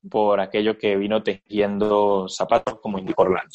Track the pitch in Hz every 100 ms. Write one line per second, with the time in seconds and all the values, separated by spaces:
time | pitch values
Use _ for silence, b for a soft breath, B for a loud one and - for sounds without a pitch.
0 | 196 113 104 101 95 107 107 107 107 98
1 | 104 110 107 98 _ 104 101 101 104 104
2 | 104 98 92 - 95 113 - - 110 95
3 | 92 - 92 90 -